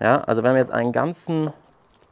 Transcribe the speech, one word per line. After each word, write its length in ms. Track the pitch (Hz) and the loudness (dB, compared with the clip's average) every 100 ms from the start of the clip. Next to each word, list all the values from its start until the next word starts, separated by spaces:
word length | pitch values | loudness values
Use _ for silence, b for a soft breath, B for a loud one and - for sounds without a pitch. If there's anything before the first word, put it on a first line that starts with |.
Ja, 220 | 110 135 | 0 2
also 200 | - 113 | 2 0
wir 60 | 120 | 2
haben 80 | 131 | 2
jetzt 140 | 123 | 2
einen 220 | 117 120 | -2 -2
ganzen 600 | 117 151 165 - 160 156 - _ _ _ _ _ | -2 -4 -6 -4 -4 -4 -8 _ _ _ _ _